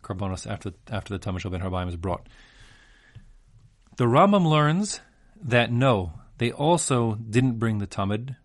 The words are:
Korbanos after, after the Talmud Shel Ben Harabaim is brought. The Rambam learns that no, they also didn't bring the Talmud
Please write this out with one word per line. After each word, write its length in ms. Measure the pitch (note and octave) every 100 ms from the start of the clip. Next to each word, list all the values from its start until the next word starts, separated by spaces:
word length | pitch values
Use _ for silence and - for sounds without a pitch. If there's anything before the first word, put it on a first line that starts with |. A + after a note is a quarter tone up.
Korbanos 480 | - G2 G2 F#2 -
after, 220 | G#2 G2+ - -
after 240 | G#2 -
the 40 | G2
Talmud 240 | G#2+ F2+
Shel 80 | F#2+
Ben 100 | F2+
Harabaim 280 | F#2+ F#2 F2+
is 80 | F2
brought. 300 | F#2 F2 - - - - - - _ _ _ - - - _ - _ _ _ -
The 80 |
Rambam 420 | B2 C3 G3 G3+ E3
learns 540 | D3+ D3 E3+ G#3 - - _ _ -
that 280 | C3 A#2+ A#2
no, 440 | A#2+ C3+ G#2+ F2 - - -
they 120 | A#2
also 640 | - D3 E3+ - B2+ A#2
didn't 440 | G#2+ A2 A2 C3 A2+
bring 200 | A2+ G#2+
the 80 | G2+
Talmud 500 | - G2 G#2+ C3 B2+